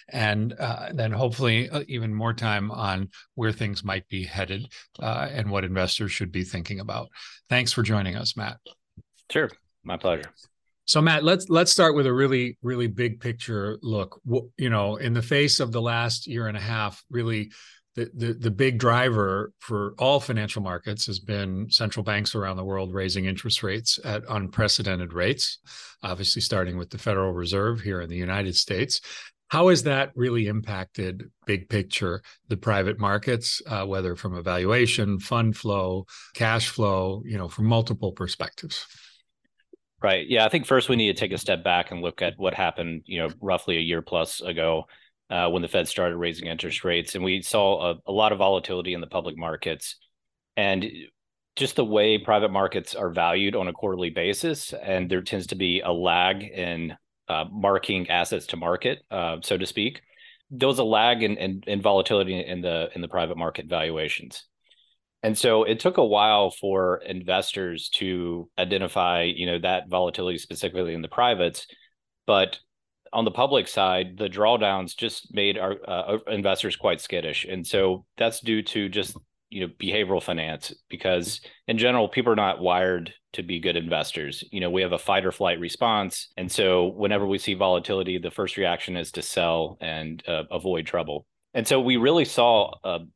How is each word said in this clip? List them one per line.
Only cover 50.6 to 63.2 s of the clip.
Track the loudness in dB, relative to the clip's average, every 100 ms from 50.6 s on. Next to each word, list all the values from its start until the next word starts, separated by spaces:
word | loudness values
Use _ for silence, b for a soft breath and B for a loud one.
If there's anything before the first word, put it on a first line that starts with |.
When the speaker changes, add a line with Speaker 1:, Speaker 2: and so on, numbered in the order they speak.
| 2 2 -2 -10 -18 _ _ _ _ -4
Speaker 2:
just | -2 0
the | 2
way | 6 6 4
private | 4 4 4
markets | 2 0 0 -6
are | -4 -2
valued | 2 2 4 2 0
on | -4
a |
quarterly | -4 -4 -2 -2
basis, | -2 -2 0 -2 -4 -6
and | -8 -2 -2 0
there | -2
tends | -2 -6 -6
to |
be | -2 0 0
a | 0
lag | 0 2 4 4 0
in, | -6 -6 -4 -4 -6 -8 _ _ -4
uh, | -4 -4
marking | 0 4 4 2 -2 2
assets | 0 2 -2 -4
to | -4
market, | 0 0 0 -2 -6
uh, | -4 -4 -4
so | -2 -2
to |
speak. | -2 -2 -2 -4 B B B B -12
There | 0 2
was | 2
a |
lag | 4 4 4 4
in, | 0 0
in, | -4 -6 -4
in | 0
volatility | 4 4 4 2 2 -2
in | -4 -4
the, | -2 -2 -4
in | -6
the | -4
private | -2